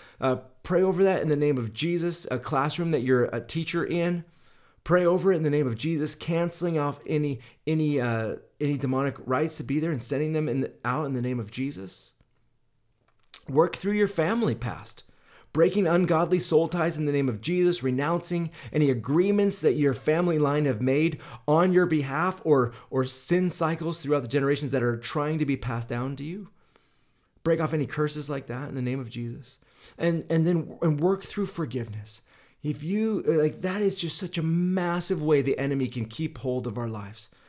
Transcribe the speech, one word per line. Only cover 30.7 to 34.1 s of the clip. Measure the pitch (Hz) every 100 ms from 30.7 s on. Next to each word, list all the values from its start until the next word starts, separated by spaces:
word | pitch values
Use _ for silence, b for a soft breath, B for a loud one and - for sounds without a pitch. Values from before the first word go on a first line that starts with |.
| -
and | 170 147
work | 175 190
through | - - 202
forgiveness. | - 147 123 110 107 104 - _ b b b
If | 147 147
you, | 151 202 220 208
like, | - 160 151 -
that | 185 190
is | 202
just | 190 170